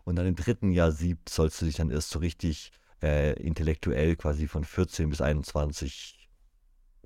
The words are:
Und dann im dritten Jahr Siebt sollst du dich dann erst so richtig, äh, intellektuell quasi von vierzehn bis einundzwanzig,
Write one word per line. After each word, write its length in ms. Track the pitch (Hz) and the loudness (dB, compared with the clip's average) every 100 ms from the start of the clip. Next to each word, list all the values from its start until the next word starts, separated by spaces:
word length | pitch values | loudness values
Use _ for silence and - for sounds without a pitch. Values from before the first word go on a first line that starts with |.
| - | -4
Und 120 | 87 | 0
dann 80 | 92 | 0
im 100 | 85 | 0
dritten 360 | - 117 98 | 0 0 2
Jahr 200 | 87 82 | 4 4
Siebt 380 | 76 87 85 - | 4 -2 -2 -4
sollst 320 | - 78 - | 0 0 2
du 40 | 82 | -2
dich 100 | 73 | 0
dann 140 | 80 | 0
erst 200 | 73 - | -2 -4
so 100 | 76 | -2
richtig, 520 | 87 - 85 76 - - _ - | -4 -2 -2 -4 -8 -20 _ -4
äh, 400 | 78 73 73 - | 0 2 2 0
intellektuell 760 | 80 78 78 76 - 65 80 82 | -2 0 0 0 0 2 2 2
quasi 300 | 78 73 76 | 0 -2 -2
von 180 | 78 76 | -4 -2
vierzehn 440 | - 87 - 78 | -2 -2 0 -2
bis 120 | 71 | 0
einundzwanzig, 1080 | 71 76 - 76 73 71 67 - - - _ _ _ _ _ _ _ _ | 0 0 -2 -2 -2 -2 -8 -8 -16 -20 _ _ _ _ _ _ _ _